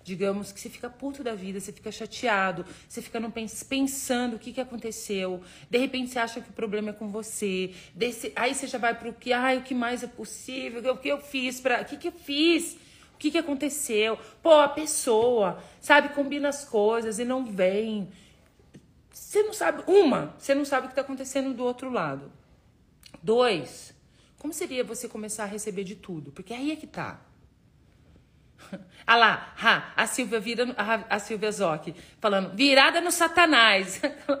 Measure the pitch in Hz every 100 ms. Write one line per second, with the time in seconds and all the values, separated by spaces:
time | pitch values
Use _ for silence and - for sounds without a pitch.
0 | - 180 196 202 196 - - - 240 -
1 | 277 277 240 208 190 196 202 - 214 -
2 | 220 - 247 202 190 170 175 - - -
3 | - 226 226 226 220 - - 269 269 -
4 | - 240 247 220 247 262 254 233 226 214
5 | - 196 185 180 - - - 247 269 254
6 | 247 247 233 240 - - 214 208 208 208
7 | 214 208 214 - 202 185 185 - - 170
8 | 240 233 247 - 247 269 254 240 233 226
9 | 233 226 247 247 262 262 254 247 233 247
10 | 247 - 214 - - 262 262 233 254 -
11 | 285 285 - 269 254 254 262 233 214 285
12 | 339 - - 285 330 330 330 - - -
13 | - _ 302 330 311 277 294 - - 208
14 | 220 214 - - 330 302 285 294 311 -
15 | 262 220 240 240 185 156 - - - 294
16 | 285 285 277 285 285 277 - 214 208 233
17 | 220 208 240 262 240 190 185 202 220 214
18 | 180 - - _ _ _ _ - - _
19 | _ - - 415 427 - 330 302 - 392
20 | 311 180 147 - - 277 285 262 262 277
21 | 277 269 262 277 269 233 247 247 262 233
22 | 156 135 139 - _ _ _ _ _ _
23 | - - 165 233 247 170 135 - - -
24 | _ _ _ _ 294 - 359 254 208 226
25 | 226 220 214 220 202 208 214 190 185 214
26 | - 165 139 190 185 240 285 311 - -
27 | 117 80 - _ _ _ _ _ _ _
28 | _ - _ _ _ _ - 196 - -
29 | - 233 220 170 - - 220 165 - -
30 | 220 - 220 226 202 233 247 226 208 220
31 | - 202 - 214 214 190 180 151 170 -
32 | - - 214 196 185 190 277 269 302 330
33 | 339 - 330 349 339 254 220 196 190 -
34 | 285 285 - 277